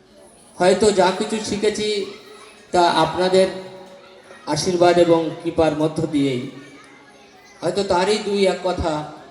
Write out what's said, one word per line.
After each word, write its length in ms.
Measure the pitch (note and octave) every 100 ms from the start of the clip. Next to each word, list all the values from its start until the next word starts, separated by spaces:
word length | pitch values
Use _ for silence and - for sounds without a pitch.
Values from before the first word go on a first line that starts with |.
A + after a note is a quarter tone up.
| _ - - _ _ -
হয়তো 340 | F3+ G3 G#3+
যা 220 | F#3 F3+ F#3
কিছু 260 | G#3+ A3
শিখেছি 640 | - G3+ G#3+ G#3 G#3+ G#3 F#3+ - - - - - -
তা 120 | F3 E3+
আপনাদের 560 | D#3+ D#3+ E3 F#3 F#3+ F#3+ - - - - - - - - - C#3
আশীর্বাদ 520 | D3+ F#3+ F3 F3 F3
এবং 320 | E3 E3 D#3 D3+
কৃপার 300 | E3 D#3+ D#3
মধ্য 320 | D3 D#3 D#3+ D#3+
দিয়েই, 440 | D3 C#3 B2 - - - - - - - - - - - -
হয়তো 240 | E3 F#3+
তারই 340 | F#3+ F3+ F#3+ G#3+
দুই 280 | G3+ G3+ F#3
এক 120 | -
কথা 480 | F3+ F3 F3 D3+ D3+ - -